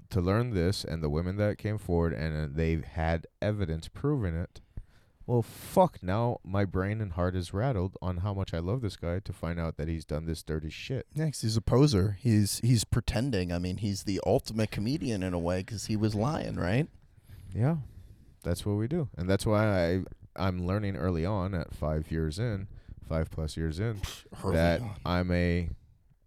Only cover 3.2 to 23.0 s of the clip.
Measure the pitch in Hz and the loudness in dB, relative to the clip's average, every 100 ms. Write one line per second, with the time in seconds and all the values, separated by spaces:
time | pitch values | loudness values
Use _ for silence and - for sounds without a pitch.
3.2 | - - 104 104 87 80 - - 139 147 | -4 -4 -2 -2 -2 -4 -6 -6 -2 0
4.2 | 95 82 87 - - - - - _ - | 0 -2 -6 -10 -18 -16 -16 -20 _ -14
5.2 | - 120 - - - - 180 - 90 101 | 0 2 2 -6 0 4 4 4 -2 0
6.2 | 120 - - 98 98 92 95 110 104 85 | 0 -2 -2 0 2 2 0 0 -4 0
7.2 | 90 92 87 95 135 107 92 - 90 90 | 0 0 -2 0 0 0 -2 -2 -4 -2
8.2 | 104 98 95 82 85 127 104 - 85 90 | -2 -2 -2 -2 -2 -2 -2 -4 -4 -4
9.2 | - 92 82 85 82 - 78 80 - 76 | -4 -6 -6 -2 -4 -2 -4 -4 -2 -4
10.2 | 82 80 - 78 78 - - 131 - 147 | -4 -6 -4 -6 -6 -10 -8 -6 -6 -4
11.2 | 156 - 113 110 - 123 151 104 98 98 | -4 -2 0 0 4 6 8 6 2 2
12.2 | 120 107 101 - 123 120 - - - 107 | 4 6 4 2 4 4 4 0 2 0
13.2 | 139 101 90 87 90 95 101 98 - 92 | 2 0 0 0 -2 -2 -2 -2 -2 -2
14.2 | - 127 - 110 107 - 107 160 160 104 | 2 2 0 -2 -2 0 -2 -2 -2 -2
15.2 | 92 87 85 92 95 101 - 107 107 104 | 0 0 0 0 -2 -8 -4 0 0 2
16.2 | 120 160 110 98 87 120 - - - - | 0 0 -4 -2 0 2 0 -4 -20 -20
17.2 | - - - 92 127 165 120 - - - | -20 -20 -8 0 0 0 -4 -14 -20 -20
18.2 | - - - 87 104 104 117 175 127 - | -20 -10 -4 -2 -2 -2 0 -2 -4 -4
19.2 | 90 98 117 104 110 95 85 92 - - | 0 2 4 4 4 4 4 2 -2 -10
20.2 | - - 95 90 87 101 101 95 90 85 | -16 -4 -2 0 -2 -2 -2 -2 0 0
21.2 | 85 107 92 92 - - 76 78 76 80 | 0 -2 -2 -4 -6 -4 -2 -2 -2 -2
22.2 | 80 82 120 98 98 - - - | -2 -2 -4 -4 -8 -14 -18 -14